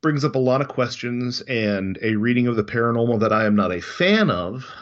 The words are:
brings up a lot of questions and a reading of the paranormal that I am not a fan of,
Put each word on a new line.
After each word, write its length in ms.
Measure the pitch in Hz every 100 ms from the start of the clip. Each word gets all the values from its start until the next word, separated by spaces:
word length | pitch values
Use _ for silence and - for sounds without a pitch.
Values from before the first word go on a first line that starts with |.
brings 220 | 160 147
up 120 | 143 135
a 20 |
lot 220 | 127 127
of 80 | 143
questions 720 | - 123 - 123 120 123 120
and 560 | - 120 107 101 95 95
a 140 | 110
reading 320 | 107 113 120 123
of 80 |
the 80 | 113
paranormal 560 | 104 120 117 117 117 117
that 140 | 110
I 120 | 107 107
am 100 | 104
not 160 | 92
a 80 | 90
fan 500 | - - 180 214 196
of, 340 | 90 87 123 127 -